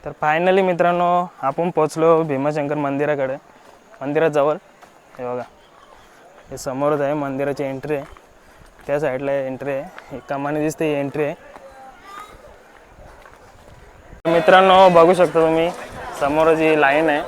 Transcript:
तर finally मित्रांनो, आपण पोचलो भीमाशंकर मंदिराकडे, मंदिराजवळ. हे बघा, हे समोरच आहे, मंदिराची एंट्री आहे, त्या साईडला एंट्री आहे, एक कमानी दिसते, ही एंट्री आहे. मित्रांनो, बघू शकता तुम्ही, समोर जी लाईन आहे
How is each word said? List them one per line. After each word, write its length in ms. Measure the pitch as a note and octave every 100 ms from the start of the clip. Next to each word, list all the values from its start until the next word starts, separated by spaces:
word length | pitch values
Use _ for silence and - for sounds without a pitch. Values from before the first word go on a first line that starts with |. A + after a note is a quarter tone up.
| D3+
तर 60 | C#3
finally 400 | D3+ D#3 F3+ F#3+
मित्रांनो, 680 | F#3 E3+ F3 F3 F3 F3 F3+ -
आपण 280 | C3+ C#3 F3
पोचलो 540 | E3 D#3 D#3+ D#3+ E3
भीमाशंकर 520 | D#3+ C3+ C#3+ D3+ C#3+ D3+
मंदिराकडे, 600 | C#3+ C#3 D3 D3 C3 C#3+ _ - - - _ -
मंदिराजवळ. 560 | C3+ D3 D#3+ D3 C#3+ D#3 _ _ - _ _ -
हे 60 |
बघा, 200 | B2 B2 A#2+ _ _ _ - - - - - - -
हे 80 | C3+
समोरच 440 | - B2+ C#3+ D3+
आहे, 120 | C#3
मंदिराची 500 | D3+ C#3 C3+ C#3+ C#3
एंट्री 320 | C#3 C3+ C#3+ D3
आहे, 100 | - - - _ - - - - -
त्या 120 | C#3+
साईडला 320 | D3 C3 C#3
एंट्री 400 | C#3 C3 C3 C#3
आहे, 440 | C3+ F3 - - C3
एक 60 | -
कमानी 300 | C#3 C#3+ D3+
दिसते, 260 | D#3 D3+ D#3+
ही 80 |
एंट्री 300 | D3 C#3 D3
आहे. 120 | D3 E3+ - - - - - - G4 G4 C6+ - - - - - - - - - - - - - - - - - - - E3
मित्रांनो, 600 | E3+ E3+ F#3 F#3+ F#3 F#3+
बघू 240 | E3+ E3
शकता 280 | F#3 E3+ E3
तुम्ही, 280 | D#3+ D#3+ E3 - - - - -
समोर 340 | C#3+ D3+ D#3+
जी 280 | D#3+ D#3+ D#3
लाईन 280 | C#3 C#3+ D#3+
आहे 120 | D3